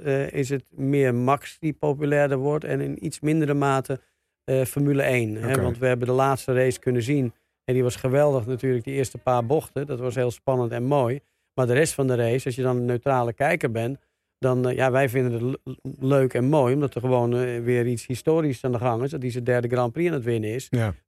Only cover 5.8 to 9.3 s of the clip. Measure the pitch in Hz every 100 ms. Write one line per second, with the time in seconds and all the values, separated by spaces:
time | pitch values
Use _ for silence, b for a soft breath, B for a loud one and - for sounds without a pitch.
5.8 | 127 123 120 127 135 135 - 127 131 123
6.8 | - 123 113 147 123 - _ _ - 127
7.8 | 123 - 131 135 147 135 113 123 135 123
8.8 | 123 135 127 123 -